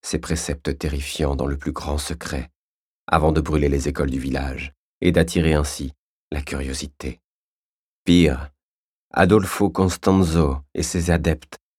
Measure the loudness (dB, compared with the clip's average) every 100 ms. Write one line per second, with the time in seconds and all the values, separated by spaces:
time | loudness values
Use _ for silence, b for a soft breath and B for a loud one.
0 | -6 -6 -4 -4 -4 -6 -6 -4 -4 -6
1 | -6 -4 -2 -2 -4 -4 -6 -6 -4 -6
2 | -6 -10 -8 -8 -8 _ _ _ _ _
3 | 0 2 4 2 2 2 2 0 -2 -2
4 | -2 -2 -4 -4 -6 -8 -12 _ _ -2
5 | 2 4 2 2 2 2 0 -4 -10 -12
6 | _ _ -10 -8 -6 -6 -6 -8 -10 _
7 | -12 -12 _ _ _ _ _ _ _ _
8 | 4 6 6 2 -8 _ _ _ _ _
9 | _ 2 6 6 4 0 0 2 0 2
10 | 2 4 4 4 2 0 -8 -6 -4 -2
11 | 0 2 2 -2 -6 -20 _